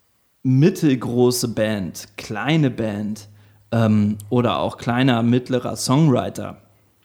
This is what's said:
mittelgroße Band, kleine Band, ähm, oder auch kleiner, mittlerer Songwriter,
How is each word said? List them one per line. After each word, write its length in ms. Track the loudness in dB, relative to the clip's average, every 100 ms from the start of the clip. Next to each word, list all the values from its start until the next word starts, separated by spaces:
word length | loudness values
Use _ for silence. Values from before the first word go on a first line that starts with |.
| _ _ _ _
mittelgroße 1040 | 0 4 4 4 0 0 -2 2 2 2 -2
Band, 600 | -2 -2 -2 -6 -10 -16 -16
kleine 540 | -12 -6 0 2 2
Band, 580 | 0 -4 -4 -6 -10 -14 -20 _ _ _
ähm, 460 | 0 4 4 2 -2 -2
oder 300 | 0 0 -2
auch 180 | -4 -6
kleiner, 460 | -4 0 2 2
mittlerer 520 | 2 0 0 -4 -4 -6
Songwriter, 840 | 0 2 4 2 0 -8 -12 -14 _ _ _ _